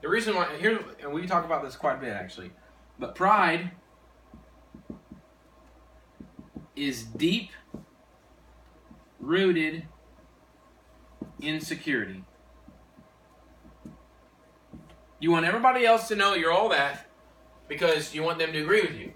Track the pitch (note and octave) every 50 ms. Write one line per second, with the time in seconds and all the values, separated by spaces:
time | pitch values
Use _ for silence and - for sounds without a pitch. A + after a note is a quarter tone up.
0 | - D3+ F3+ A3+ A3 G#3+ G#3 - F3 - D3+ D3+ F3 G#3+ A3+ G#3 - - - -
1 | D3 D3 C#3+ E3 F3+ F#3 F#3+ F3 E3 - D#3+ D3 C#3+ C3+ - - - D3 C3 C3
2 | C3+ A#2+ G#2 G2 F#2 F#2 - - F#2 F2+ - - - - - - - _ - -
3 | C3+ - - - F3+ F#3+ G#3+ G#3 F#3+ E3+ E3 E3+ F3 F3+ - - _ _ _ _
4 | _ - _ _ _ _ - - - - - - - _ _ - - _ - -
5 | _ _ - - - _ _ _ _ _ _ _ - - - - - _ - -
6 | _ _ _ _ - - _ - - - _ - - - _ C3+ C#3+ C#3 B2+ A#2
7 | A2+ A2+ A2+ - D3+ E3+ G3 A#3 G#3 - - - - _ - - - _ _ _
8 | _ _ _ _ _ _ _ _ _ - - - - - _ - _ - - -
9 | - _ _ _ A#2+ C3+ E3 F#3+ F#3+ F#3 F3 E3 D#3 D#3 D#3 E3 E3 - - -
10 | _ - - - - _ _ _ _ _ _ _ _ _ _ _ _ _ - -
11 | - - - - - - - - - D3+ D#3 D#3 - - D#3+ - - D#4 C#4+ A#2+
12 | G#2 F#2+ F#2+ F#2+ F#2+ - _ _ _ - - - _ - - - - _ _ -
13 | - _ _ _ _ _ _ _ - _ - _ _ - - _ - - - -
14 | - _ _ _ _ _ _ _ _ _ _ _ _ _ - - - - - -
15 | - _ _ - D#3 E3 E3+ E3 E3 E3+ F#3+ A#3 A#3 C4 B3+ B3+ A#3+ A3+ A3+ A3+
16 | A3 - A3 G3+ G3 G3 G3 F3+ D#3+ D#3+ E3+ F#3 G#3+ A3 F3 D3 C#3+ C#3 - -
17 | - - - _ - - - _ - - - - - - D3 C#3+ F3 E3 D#3+ D3
18 | - - - D3+ D#3 E3 E3 D#3+ D#3+ D#3+ D#3+ D3+ D3+ D#3+ G3 G#3+ G3 D#3+ - -
19 | - - -